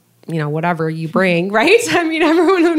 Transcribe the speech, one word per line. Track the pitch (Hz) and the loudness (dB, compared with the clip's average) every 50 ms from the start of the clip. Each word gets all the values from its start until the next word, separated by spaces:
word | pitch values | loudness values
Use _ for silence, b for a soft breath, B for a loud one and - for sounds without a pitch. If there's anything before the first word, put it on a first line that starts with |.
| _ _ _ _ _ | _ _ _ _ _
you | - 165 165 | -10 -8 -6
know, | 151 147 | -6 -4
whatever | 147 160 160 175 175 160 160 160 | -6 -4 -4 -4 -4 -2 -4 -6
you | 160 160 160 | -6 -6 -8
bring, | 156 160 180 190 185 175 170 175 196 202 | -4 -2 0 0 2 2 0 0 0 0
<laughs> | |
right? | 220 233 320 403 466 466 311 | 0 2 4 4 2 2 0
I | - 349 339 | -2 -2 -2
mean, | 320 320 311 339 | -2 -2 0 0
everyone | 302 320 349 349 311 381 359 320 349 339 | 2 2 2 2 2 2 2 2 2 2